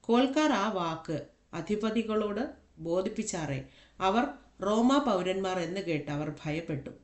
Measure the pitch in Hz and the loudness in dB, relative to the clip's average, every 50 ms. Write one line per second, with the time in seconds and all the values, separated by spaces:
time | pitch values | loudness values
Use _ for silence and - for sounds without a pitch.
0 | _ - 226 240 269 269 269 302 311 302 269 202 196 220 202 185 175 165 160 160 | _ 2 4 4 4 4 2 2 2 4 4 2 0 0 0 -2 -2 -2 -4 -6
1 | - - 160 147 - - _ _ _ _ - 170 160 - 208 208 214 220 214 233 | -6 -6 -6 -6 -6 -10 _ _ _ _ -10 -10 -2 -2 -2 0 0 0 0 0
2 | 220 208 214 214 208 208 202 208 254 320 - - _ _ _ - 160 165 170 185 | -2 0 0 0 0 0 -2 -2 -4 -4 -6 -12 _ _ _ -10 -4 -2 0 0
3 | 190 208 208 - 208 - - 175 156 143 139 131 135 - - - - _ _ - | 0 -2 -4 -4 -6 -4 -4 -4 -4 -4 -4 -6 -6 -10 -18 -20 -20 _ _ 0
4 | 180 190 196 233 262 277 - - - - _ _ - 196 214 226 233 254 269 294 | 0 4 4 4 2 0 -4 -12 -18 -20 _ _ 0 2 4 6 6 6 6 6
5 | 277 262 208 180 180 185 185 196 190 185 185 185 170 165 180 196 180 170 160 147 | 4 4 2 2 2 0 0 0 0 -2 0 -2 -2 -2 -4 -4 -2 -2 -2 -2
6 | 143 - 147 143 151 151 147 - - 156 147 160 165 - 156 135 131 - - - | -2 -4 -4 -4 -4 -4 -6 -8 -6 -4 -4 -4 -4 -4 -6 -6 -6 -10 -14 -16